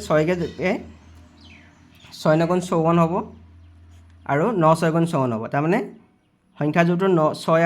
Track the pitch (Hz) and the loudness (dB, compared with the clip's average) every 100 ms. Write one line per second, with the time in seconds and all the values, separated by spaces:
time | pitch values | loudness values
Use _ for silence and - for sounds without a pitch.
0 | - 156 160 180 131 120 180 233 - - | 0 0 0 -2 -6 -6 -4 -4 -8 -20
1 | - - - - - - - _ _ - | -20 -20 -20 -20 -20 -20 -20 _ _ -20
2 | - - 170 156 165 180 180 170 165 170 | -20 -4 0 2 2 -2 -2 0 2 2
3 | 165 196 220 - - - - - - - | 2 -2 -8 -16 -20 -20 -20 -20 -20 -20
4 | - - - 143 214 196 156 160 170 165 | -20 -14 -4 0 0 2 2 4 2 0
5 | 165 139 127 110 113 143 160 202 214 - | 0 0 -2 -4 -4 -2 0 0 -2 -14
6 | _ _ _ _ _ - 151 170 170 175 | _ _ _ _ _ -6 -2 0 2 2
7 | 190 170 151 143 - 165 | 2 2 2 -2 0 2